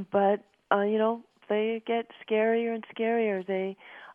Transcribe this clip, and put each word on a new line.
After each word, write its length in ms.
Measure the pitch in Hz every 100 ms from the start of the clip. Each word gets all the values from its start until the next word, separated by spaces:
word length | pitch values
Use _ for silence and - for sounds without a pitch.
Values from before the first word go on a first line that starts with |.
| 190
But, 340 | 202 196 208 - _ -
uh, 100 | 202
you 160 | 208 214
know, 260 | 220 233 - _ -
they 320 | 208 220 226 220
get 220 | 233 226 - -
scarier 480 | 214 220 233 233
and 120 | 226 - -
scarier. 500 | 226 233 220 190 185
They, 300 | 190 190 196 - - -